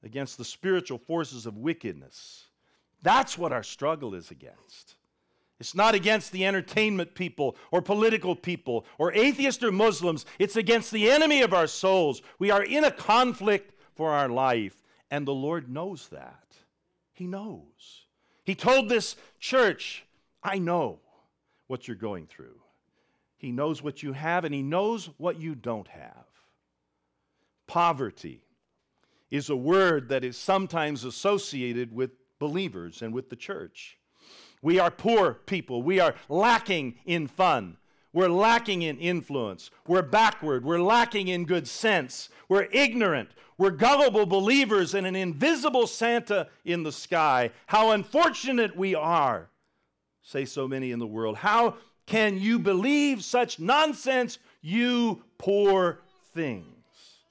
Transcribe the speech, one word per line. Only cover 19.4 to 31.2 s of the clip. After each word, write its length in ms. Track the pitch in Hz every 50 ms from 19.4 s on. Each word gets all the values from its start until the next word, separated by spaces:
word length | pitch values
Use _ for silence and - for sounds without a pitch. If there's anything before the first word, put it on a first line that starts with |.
| - - 247 262 254 208 160 - - - - - - _ _ _ _ _ _ _ -
"I 160 | 196 196 196
know 400 | 180 170 175 175 151 117 82 - _ _ _ _ _ _ _ _ _ _ _ _ _ _
what 180 | 131 120 120
you're 100 | - 117
going 300 | 95 107 110 101 90 78
through." 340 | 73 - - 64 60 57 _ _ _ _ _ _ _ _ _ _ _ _ _ _ _ _
He 160 | _ - 135 120
knows 280 | 123 143 156 160 143
what 220 | 135 147 135 - -
you 120 | 147 135
have, 300 | 135 156 160 170 180 180
and 80 | 156 143
he 100 | 139 135
knows 440 | 139 151 180 202 208 233 226 175 165 147
what 220 | _ 147 175 165 160
you 160 | 160 160 156
don't 320 | 123 - 123 117 107 95
have. 400 | - - - 69 57 - 60 - _ _ _ _ _ _ _ _ _ _ _ _ _ _ _ _ _ _ _ _ _ _ _ _ _ _ _ _ -
Poverty 720 | - 170 175 170 165 131 135 107 85 _ - 80 65 57 _ _ _ _ _ _ _ _ _ _ _ _ _ _ _ _ _ _
is 180 | 110 143 139 135
a 80 | 147
word 520 | 127 123 143 175 190 190 180 165 147 127 117
that 160 | 139 131 123
is 120 | 127 120
sometimes 680 | - - - 190 190 196 180 - 165 156 151 147 131 110
associated 920 | 127 117 -